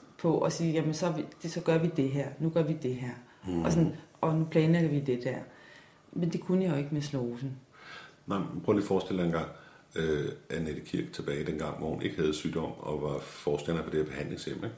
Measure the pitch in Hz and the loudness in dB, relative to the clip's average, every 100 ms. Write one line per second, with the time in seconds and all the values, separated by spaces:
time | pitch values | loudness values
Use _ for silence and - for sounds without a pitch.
0 | - - 170 156 160 160 170 160 160 151 | -20 -2 2 4 2 2 2 2 2 0
1 | 175 156 - - 165 165 160 165 160 - | 0 0 -6 -8 -8 -2 2 4 4 2
2 | 135 139 131 - 160 170 151 160 127 123 | 2 0 -2 -2 2 2 2 0 -2 -4
3 | 123 120 - - 92 87 85 165 156 - | -6 -8 -16 -12 -2 0 4 6 4 2
4 | - - 165 160 160 165 160 170 160 143 | -12 -2 2 2 4 4 6 6 4 2
5 | 131 123 131 - - - - - - - | 0 0 -2 -6 -10 -18 -20 -20 -20 -20
6 | - - 170 175 - 185 185 143 143 151 | -10 -2 -2 -2 0 2 2 0 0 -2
7 | 143 135 120 120 135 131 - - - - | -2 -2 -2 -4 -6 -8 -14 -20 -18 -18
8 | - - - 98 87 90 - 104 - 95 | -18 -16 -4 -2 -2 -2 2 2 4 0
9 | - 92 85 82 73 - - - - 85 | 2 0 2 0 -4 -10 -20 -20 -8 -2
10 | 80 73 71 - - 82 78 71 - 87 | 0 0 -2 -6 -6 -4 -4 -6 -4 -4
11 | 85 - 76 71 80 78 78 - 78 76 | -4 -6 -4 -2 -2 -2 -4 -4 -4 -2
12 | - - 78 76 82 80 80 - - 76 | -4 0 0 0 -2 -2 -4 -6 -4 -2
13 | 73 69 - - - 73 - 82 76 78 | -2 -4 -6 -4 -2 0 0 -2 0 -2
14 | 76 69 73 - - 69 110 | -2 -4 -6 -6 -6 -6 -8